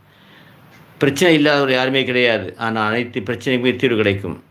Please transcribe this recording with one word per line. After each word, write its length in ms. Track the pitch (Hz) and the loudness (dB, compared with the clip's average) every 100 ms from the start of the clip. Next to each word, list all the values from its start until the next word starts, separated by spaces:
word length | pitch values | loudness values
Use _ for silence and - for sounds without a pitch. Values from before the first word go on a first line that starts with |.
| _ _ - - - - - - - - | _ _ -20 -20 -20 -20 -20 -20 -20 -2
பிரச்சனை 360 | 139 135 180 | -2 2 2
இல்லாதவர் 380 | 156 147 143 135 | 4 4 2 2
யாருமே 320 | 127 131 135 | 0 0 0
கிடையாது, 500 | 123 123 120 110 92 - | 0 2 2 0 -4 -6
ஆனால் 300 | 113 113 107 | -4 -2 -2
அனைத்து 320 | 117 120 123 | -2 -4 -8
பிரச்சனைக்குமே 560 | 101 117 139 127 123 123 | -6 -6 -2 0 0 0
தீர்வு 200 | 131 110 | 0 2
கிடைக்கும். 460 | 104 98 95 - - | 2 0 -4 -12 -16